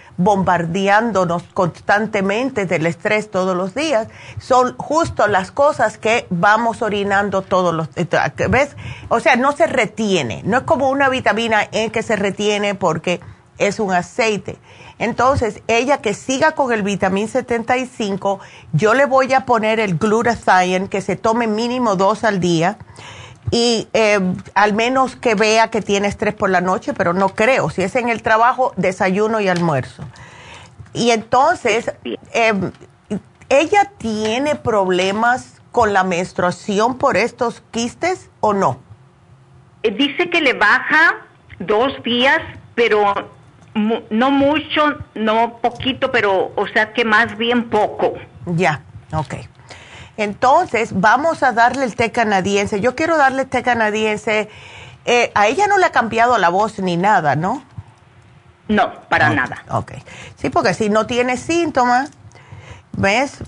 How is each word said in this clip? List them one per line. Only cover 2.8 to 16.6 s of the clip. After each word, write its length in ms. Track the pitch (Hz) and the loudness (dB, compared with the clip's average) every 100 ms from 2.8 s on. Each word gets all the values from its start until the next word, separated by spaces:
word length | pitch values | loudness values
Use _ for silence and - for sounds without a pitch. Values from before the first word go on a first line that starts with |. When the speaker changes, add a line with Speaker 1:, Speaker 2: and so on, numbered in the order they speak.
| 160 | -2
Speaker 1:
estrés 440 | 170 214 214 214 | -2 -2 -2 -2
todos 280 | 185 185 180 | -2 -2 -2
los 180 | 190 247 | -4 -4
días, 320 | 320 226 220 - - - | -2 -2 -4 -10 -20 -10
son 380 | - 254 247 247 | 0 2 2 -2
justo 500 | - 302 320 - 208 | -2 0 0 0 0
las 240 | 190 185 | 0 -2
cosas 460 | - 285 285 220 - | 0 2 2 -2 -2
que 300 | 220 240 - | -2 -2 -2
vamos 520 | 175 202 220 233 220 | 0 2 2 0 -2
orinando 600 | 214 202 202 196 202 190 | -4 -2 -2 0 0 -2
todos 320 | 190 185 180 160 | -2 0 0 -2
los, 140 | 160 - | -4 -6
eh, 100 | 170 151 147 - - | -2 0 0 -2 0
¿ves? 280 | 240 285 - - - - | 2 0 -4 -16 -14 -4
O 100 | 233 | 0
sea, 160 | 320 247 | 2 2
no 160 | 269 | 2
se 160 | 285 320 | 0 0
retiene, 760 | 254 214 - 220 180 123 76 160 | 0 -2 -2 -2 0 -2 -6 -2
no 140 | 240 | -2
es 40 | |
como 260 | 254 302 269 | 0 0 0
una 200 | 277 277 | 2 0
vitamina 540 | 262 226 208 226 220 - | 0 0 0 0 0 0
E 180 | 196 220 | -2 -4
que 120 | 226 | -4
se 120 | 220 208 | -2 -2
retiene 600 | 202 190 208 208 208 196 | -2 -2 -2 0 -2 -2
porque 440 | 180 165 185 170 - - _ - | -2 -2 -2 -4 -6 -20 _ -4
es 240 | 202 196 | -2 -2
un 120 | 196 | -2
aceite. 640 | 180 175 - 226 202 - - - - - - | -2 -2 -2 -2 -2 -6 -16 -18 -20 -20 -8
Entonces, 640 | 220 - 247 277 226 - - | -6 0 0 0 -2 -4 -2
ella 300 | 226 262 277 | 0 0 0
que 160 | 220 | -2
siga 400 | 202 - 262 311 | -6 -4 0 0
con 180 | 311 | 0